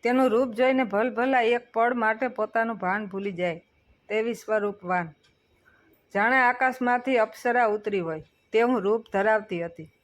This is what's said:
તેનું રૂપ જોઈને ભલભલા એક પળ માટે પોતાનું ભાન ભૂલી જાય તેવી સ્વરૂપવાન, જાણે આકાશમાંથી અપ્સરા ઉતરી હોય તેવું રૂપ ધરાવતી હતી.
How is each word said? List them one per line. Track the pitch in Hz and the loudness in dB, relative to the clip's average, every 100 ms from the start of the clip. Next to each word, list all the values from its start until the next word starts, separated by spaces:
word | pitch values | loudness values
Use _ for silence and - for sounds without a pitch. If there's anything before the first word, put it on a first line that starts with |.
તેનું | 233 254 262 | 2 2 2
રૂપ | 220 262 214 | 2 0 0
જોઈને | 262 262 247 | 2 2 0
ભલભલા | 202 247 220 254 262 226 | 0 -2 -2 0 2 2
એક | 240 - | 0 -2
પળ | 226 233 | 0 0
માટે | 247 220 220 254 - | 0 -2 -2 -4 -4
પોતાનું | 214 226 226 214 | -4 -2 -4 -4
ભાન | 180 202 214 | -4 -4 -6
ભૂલી | 196 196 175 | -8 -8 -4
જાય | 180 165 _ _ _ _ _ | -6 -6 _ _ _ _ _
તેવી | 214 226 226 | -4 -2 -6
સ્વરૂપવાન, | - 214 208 202 180 180 170 - _ _ _ _ _ _ _ _ _ | -2 -2 -2 -6 -4 -4 -4 -14 _ _ _ _ _ _ _ _ _
જાણે | 196 220 262 | 0 2 4
આકાશમાંથી | 247 247 262 254 247 247 254 254 | 4 2 0 0 0 0 2 2
અપ્સરા | 220 - 247 240 226 | 0 -2 -2 2 2
ઉતરી | 208 208 196 165 | 0 -4 -4 -4
હોય | 160 156 _ _ | -8 -12 _ _
તેવું | 220 233 254 190 | 2 2 2 0
રૂપ | 226 226 | -2 -2
ધરાવતી | 196 202 220 208 175 170 | 0 2 0 -2 -8 -8
હતી. | 170 160 _ | -10 -20 _